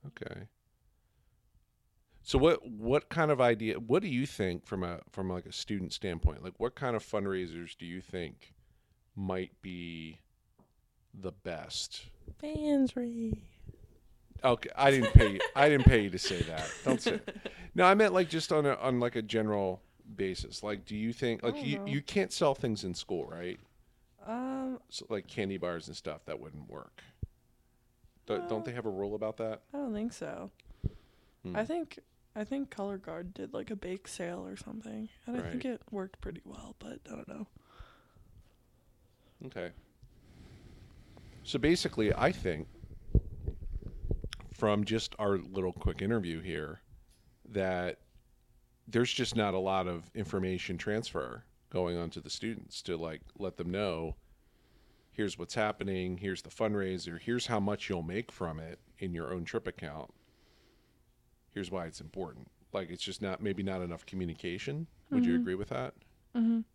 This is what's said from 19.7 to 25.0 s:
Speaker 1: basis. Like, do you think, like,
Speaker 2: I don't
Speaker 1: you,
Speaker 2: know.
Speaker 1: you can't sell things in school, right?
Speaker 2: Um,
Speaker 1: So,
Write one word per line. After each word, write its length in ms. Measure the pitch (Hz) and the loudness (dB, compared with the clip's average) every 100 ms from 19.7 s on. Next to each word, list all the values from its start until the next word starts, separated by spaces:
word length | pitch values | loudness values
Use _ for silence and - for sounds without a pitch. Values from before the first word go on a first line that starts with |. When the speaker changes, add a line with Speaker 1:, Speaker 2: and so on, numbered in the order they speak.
| 95 - _ - 101 | -2 -8 _ -18 -4
Speaker 1:
basis. 480 | 95 90 - - | -2 -2 -6 -8
Like, 220 | 104 104 - | -6 -6 -6
do 100 | 107 | -4
you 180 | 110 | -2
think, 300 | 117 123 113 | 0 0 2
like, 120 | 117 294 | 0 0
Speaker 2:
I 20 | |
don't 100 | - | -2
Speaker 1:
you, 120 | 143 | -2
Speaker 2:
know. 60 | 202 | -2
Speaker 1:
you 140 | 139 | -4
can't 300 | - 202 190 | 0 0 0
sell 240 | - 160 135 | 2 2 2
things 280 | 127 107 | 0 -2
in 100 | 95 | -4
school, 320 | 87 - 90 73 | -6 -4 -4 -4
right? 340 | 80 90 92 - _ _ _ _ _ - | -6 -8 -10 -14 _ _ _ _ _ -8
Speaker 2:
Um, 540 | 233 262 262 262 254 _ | -6 -4 -6 -6 -8 _
Speaker 1:
So, 160 | - | -14